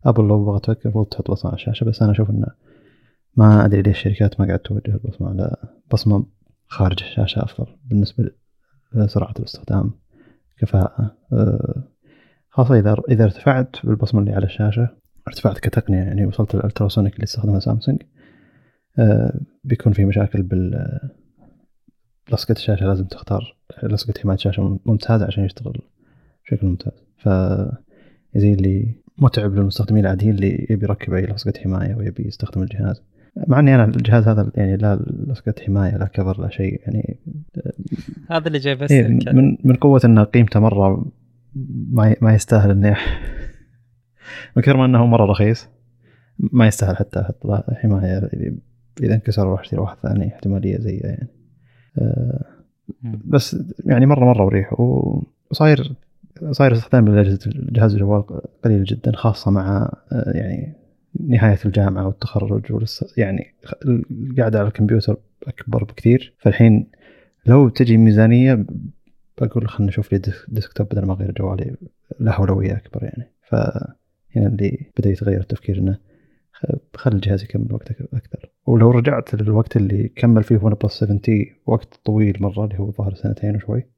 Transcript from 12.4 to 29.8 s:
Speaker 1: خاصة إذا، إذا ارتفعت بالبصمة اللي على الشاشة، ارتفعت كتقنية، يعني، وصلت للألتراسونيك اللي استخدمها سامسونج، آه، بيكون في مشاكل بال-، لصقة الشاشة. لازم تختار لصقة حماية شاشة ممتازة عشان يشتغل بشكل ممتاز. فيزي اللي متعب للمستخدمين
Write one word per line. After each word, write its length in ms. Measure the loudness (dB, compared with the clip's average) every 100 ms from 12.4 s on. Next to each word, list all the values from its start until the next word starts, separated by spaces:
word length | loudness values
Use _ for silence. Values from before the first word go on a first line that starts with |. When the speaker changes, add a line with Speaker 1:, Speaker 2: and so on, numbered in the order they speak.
| _
Speaker 1:
خاصة 280 | 0 4 4
إذا، 180 | 4 0 0
إذا 160 | 2
ارتفعت 520 | 2 2 0 0 -4 -6
بالبصمة 360 | -4 -2 0 0
اللي 120 | 0
على 120 | -2
الشاشة، 440 | -4 -2 -2 0 -4 _ _ _ -20
ارتفعت 300 | -6 -6 -4
كتقنية، 400 | -4 -4 -2 -4
يعني، 280 | -2 -4 -4
وصلت 280 | -4 -4
للألتراسونيك 600 | -4 -6 -4 -4 -2 -4
اللي 100 | -4
استخدمها 360 | -10 -6 -4 -2
سامسونج، 420 | -2 -4 -4 -6 _ _ _ _ _ _ _ _ _ 0
آه، 420 | 2 2 0 -4 -12 _
بيكون 280 | -6 -2 0
في 120 | 2
مشاكل 380 | 2 0 -2 -2
بال-، 680 | -2 -2 -2 -4 -8 -10 -12 _ _ _ _ _ _ _ _ _ _ _ -6
لصقة 200 | -6 -2
الشاشة. 340 | -2 0 -2 0
لازم 180 | -2
تختار 520 | -4 -10 -6 -6 -6 _ _ -10
لصقة 320 | -6 -4 -6 -6
حماية 140 | -4 -2
شاشة 420 | -2 -2 -2 -2 -2
ممتازة 400 | -2 0 0 0
عشان 180 | -2
يشتغل 380 | -4 -6 -12 -12 _ _ _ _ _ _
بشكل 220 | -6 -2 -2
ممتاز. 260 | -2 -8 _ _ _
فيزي 1400 | -2 0 0 -2 -4 -8 _ _ _ _ _ 0 2
اللي 420 | 2 0 0 -4 -8 _ 0
متعب 360 | 2 2 -2
للمستخدمين 500 | 0 0 -2